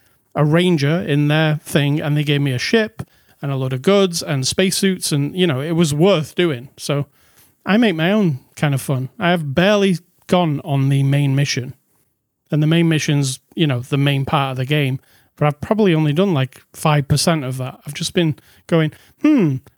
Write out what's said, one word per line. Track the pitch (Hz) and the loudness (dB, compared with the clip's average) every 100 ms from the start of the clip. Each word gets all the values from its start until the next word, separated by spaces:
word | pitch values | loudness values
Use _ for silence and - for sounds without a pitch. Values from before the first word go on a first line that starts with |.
| _ _ _ | _ _ _
a | - | -2
ranger | 151 160 180 170 143 165 | 2 2 2 2 2 0
in | 196 147 147 | 0 0 2
their | 151 156 151 | 2 2 -2
thing. | - 160 143 151 | -2 0 0 0
And | 160 147 | -2 -2
they | |
gave | 147 143 | 0 0
me | 143 | 0
a | 127 | -2
ship | - 226 220 - - _ _ _ | 0 0 0 -6 -16 _ _ _
and | 143 | -6
a | 135 | -4
load | 131 | -4
of | 131 | -2
goods | 135 202 190 170 | 2 2 2 -2
and | 175 143 127 | -4 -4 -2
spacesuits. | - 190 - 196 185 - | -2 -2 0 -2 -2 -2
And, | 147 143 185 | -2 -2 0
you | 180 | 0
know, | 127 | 0
it | 151 | -2
was | 165 165 | 0 0
worth | 147 185 180 143 | 2 2 2 0
doing. | - 175 123 120 - | -2 -2 -2 -10 -12
So | - 143 143 _ _ _ _ _ - | -4 -4 -4 _ _ _ _ _ 0
I | 202 | 2
make | 233 160 | 2 0
my | 165 | 0
own | 214 190 131 - - | 2 0 -2 -8 -4
kind | 151 | -2
of | 135 | -2
fun. | - 131 131 - | -2 -4 -4 -4
I | 180 | 0
have | 175 147 | 0 0
barely | 131 190 208 196 165 - _ - | 0 2 2 2 0 -6 _ -2
gone | 180 170 143 | 0 2 -2
on | - 139 135 | -2 0 2
the | 139 | 2
main | 135 139 143 | 2 2 2
mission. | 135 143 - 127 - _ _ _ _ _ _ _ | 0 0 -4 -8 -14 _ _ _ _ _ _ _
And | 151 | 0
the | 151 | 2
main | 165 165 | 2 2
mission's, | 156 - 143 139 131 _ - | 0 0 0 -2 -6 _ -2
you | 156 | 0
know, | 123 | -2
the | 123 143 | -4 0
main | 143 139 131 | 0 0 0
part | 156 135 | 0 -2
of | 131 | -4
the | 131 | -2
game. | 151 139 131 - _ _ _ | 0 0 -4 -10 _ _ _
But | 147 | -2
I've | 147 | -2
probably | - 214 208 | -2 0 2
only | 160 151 | 2 2
done, | 143 202 | 0 0
like, | 151 131 - _ | 0 -2 -8 _
five | - 160 151 135 | -4 2 2 2
percent | 147 - 160 | 0 0 0
of | 127 131 | -4 -8
that. | 127 - | -10 -12
I've | - | -14
just | 143 165 | -10 -6
been | - 165 143 _ _ - | -2 -2 -2 _ _ -2
going, | 165 156 - _ _ | 0 0 -4 _ _
"Hmm, | 294 294 170 131 - | 2 4 2 0 -8